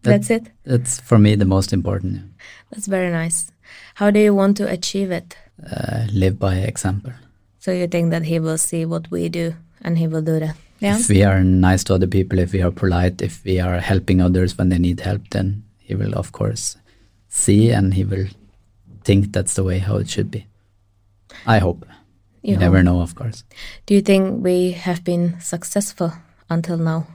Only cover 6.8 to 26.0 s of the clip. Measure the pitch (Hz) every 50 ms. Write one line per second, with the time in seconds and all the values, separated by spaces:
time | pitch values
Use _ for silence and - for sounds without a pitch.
6.8 | - 95 92 98 - 123 123 - - _ _ _ _ _ _ _ - - 185 180
7.8 | 180 170 180 170 170 165 165 170 165 156 165 165 160 160 160 160 - - - 165
8.8 | 165 160 165 170 165 165 175 175 170 170 165 170 170 165 165 165 - _ _ _
9.8 | - 170 170 165 160 160 160 160 156 165 160 160 156 156 156 - _ _ _ _
10.8 | 208 202 202 226 240 - 104 95 101 101 95 95 92 92 92 92 92 92 92 92
11.8 | - - 95 92 95 92 95 98 92 92 98 92 87 87 - 95 87 87 87 -
12.8 | - 95 87 87 90 90 90 - - 82 - - - 95 95 90 90 90 90 87
13.8 | 90 - 95 95 - - 95 90 90 90 90 92 92 90 - - 98 90 90 85
14.8 | 87 90 87 85 - 95 101 107 - - - 104 98 95 101 104 - _ _ _
15.8 | _ - 101 101 104 104 104 101 - - - - 107 107 110 110 - - - _
16.8 | _ _ _ _ _ _ _ _ _ _ - - - - 104 104 110 117 120 -
17.8 | 98 95 92 95 95 98 98 98 95 95 - _ _ _ _ _ _ _ _ _
18.8 | _ _ - - _ - 101 98 101 101 - 104 101 - - - 95 90 90 95
19.8 | 95 95 104 101 101 - - - 104 104 - - - _ _ _ _ _ _ _
20.8 | _ _ _ _ _ _ _ _ _ _ - - - - 113 107 92 87 71 -
21.8 | - - - - _ _ _ _ _ _ _ _ - 208 196 98 92 87 - 95
22.8 | 87 90 87 87 85 85 - - - 113 - - - _ _ - - - - -
23.8 | - - 202 202 196 202 196 190 190 190 196 - 185 180 180 180 180 180 175 175
24.8 | - 180 175 175 - - 175 175 175 175 170 170 - - - 170 - - - 202
25.8 | 202 - - -